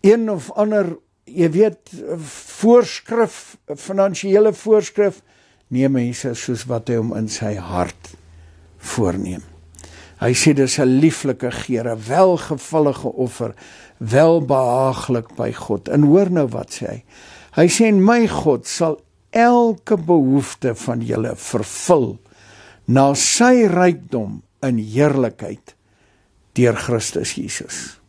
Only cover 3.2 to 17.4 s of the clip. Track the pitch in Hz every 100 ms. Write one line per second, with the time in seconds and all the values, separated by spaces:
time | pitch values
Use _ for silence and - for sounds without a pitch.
3.2 | 220 - - - _ 143 - 196 196 170
4.2 | 196 196 214 196 214 214 175 - 202 -
5.2 | _ _ _ _ _ 127 135 131 120 120
6.2 | 131 117 - 120 127 120 113 117 113 107
7.2 | 110 - 110 104 87 90 90 - - -
8.2 | _ - - - _ _ - - 98 92
9.2 | 92 92 - - _ - - - - -
10.2 | 117 123 - 139 131 - 131 131 160 156
11.2 | 139 120 123 98 - 120 117 113 110 147
12.2 | 190 175 - 151 - 160 147 131 139 -
13.2 | 127 - 113 - - - - _ 113 127
14.2 | 160 165 135 135 127 123 135 123 - 123
15.2 | 110 - 117 110 - 101 - 143 147 170
16.2 | 196 175 135 120 - - 120 110 _ -
17.2 | - -